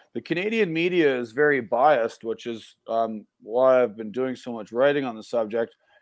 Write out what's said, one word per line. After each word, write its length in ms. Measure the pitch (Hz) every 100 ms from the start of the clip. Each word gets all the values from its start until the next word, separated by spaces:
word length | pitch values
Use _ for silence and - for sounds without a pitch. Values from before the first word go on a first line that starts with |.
| _
The 60 | 120
Canadian 520 | - 165 202 226 190
media 460 | 160 180 180 151 127
is 140 | 117
very 280 | 113 147 139
biased, 640 | 107 120 143 139 113 -
which 240 | 113 110 120
is, 300 | 113 - - -
um, 400 | 113 113 110 - _
why 420 | 104 117 131 127
I've 140 | 120 107
been 160 | 107
doing 240 | 104 131 123
so 160 | -
much 180 | 117 98
writing 340 | 117 139 143
on 120 | 135 110
the 60 |
subject. 520 | 101 120 110 113 117 _ _ _